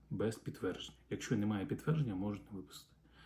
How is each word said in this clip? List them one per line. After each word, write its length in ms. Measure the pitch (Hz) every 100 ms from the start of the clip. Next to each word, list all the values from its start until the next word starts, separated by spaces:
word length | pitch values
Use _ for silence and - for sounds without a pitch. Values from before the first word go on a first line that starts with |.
| -
без 260 | - 110 -
підтвердження. 600 | - - 92 - - - -
Якщо 260 | - - 113
немає 300 | 104 101 95
підтвердження, 480 | - 156 156 123
можуть 380 | 92 104 98 -
не 40 | 95
випустити. 400 | - - - - - -